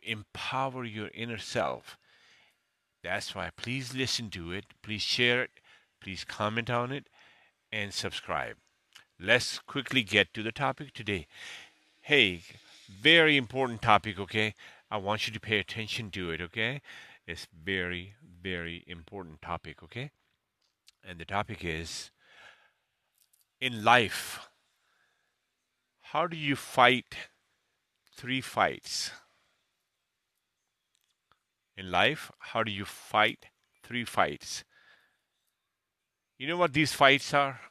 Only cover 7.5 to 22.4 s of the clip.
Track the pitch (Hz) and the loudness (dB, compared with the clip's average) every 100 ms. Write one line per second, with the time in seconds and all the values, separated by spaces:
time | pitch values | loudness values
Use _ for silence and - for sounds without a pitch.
7.5 | _ _ 107 104 - 98 - - 80 60 | _ _ -6 -6 -4 -6 -6 -4 -4 -4
8.5 | - _ _ _ - _ _ 95 120 - | -10 _ _ _ -20 _ _ 4 4 4
9.5 | - - 139 123 131 107 104 98 - 110 | -6 -8 -8 0 0 4 4 4 0 -6
10.5 | - 139 135 139 - 107 98 76 - - | -2 -4 -4 -10 -10 -4 -4 -4 -14 -16
11.5 | - - _ _ _ - 143 104 87 - | -16 -18 _ _ _ 2 6 6 4 -10
12.5 | - - - - 98 123 165 156 143 117 | -20 -20 -20 -20 2 6 8 8 4 2
13.5 | 131 127 113 120 104 110 92 98 110 107 | -2 -2 0 4 4 4 -6 -4 -2 -2
14.5 | - - - _ 107 95 107 - 107 - | -4 -18 -20 _ -6 -2 -2 -2 -6 -2
15.5 | 107 95 113 107 - 107 95 87 80 87 | 0 0 -6 -8 -8 -8 -6 -6 -6 -6
16.5 | 113 110 143 - - - - - 85 - | -4 -4 -4 -12 -20 -20 -20 -14 -14 -14
17.5 | 85 80 98 87 90 92 104 156 87 92 | -14 -6 -4 -4 -6 -10 -18 -20 -12 -8
18.5 | 87 85 85 - 87 80 101 87 78 - | -6 -6 -10 -14 -16 -14 -14 -14 -16 -10
19.5 | 85 82 73 80 117 143 _ _ _ _ | -10 -10 -18 -14 -12 -12 _ _ _ _
20.5 | _ _ _ - _ 95 87 - 98 104 | _ _ _ -20 _ -16 -14 -6 -4 -4
21.5 | 104 90 80 82 - - _ _ - | -6 -6 -6 -6 -10 -12 _ _ -20